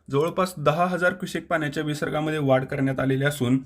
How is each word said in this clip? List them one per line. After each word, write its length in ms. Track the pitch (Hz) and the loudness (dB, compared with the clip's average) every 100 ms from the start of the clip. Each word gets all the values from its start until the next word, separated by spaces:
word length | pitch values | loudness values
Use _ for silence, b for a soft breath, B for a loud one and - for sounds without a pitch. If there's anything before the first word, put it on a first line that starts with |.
| - | -4
जवळपास 420 | 139 165 190 185 - | 0 0 0 -2 0
दहा 260 | 147 160 180 | 0 2 0
हजार 280 | 180 180 | 2 0
क्युसेक 340 | 190 175 165 - | -2 -6 -8 -2
पाण्याच्या 360 | 160 147 156 | -2 -2 -2
विसर्गामध्ये 560 | 151 147 - 151 156 156 | -4 -4 -2 -2 -2 0
वाढ 240 | 139 131 | 4 4
करण्यात 360 | 135 139 135 135 | 2 -2 0 0
आलेली 260 | 135 131 139 | 0 2 0
असून 340 | 143 120 131 | 0 2 2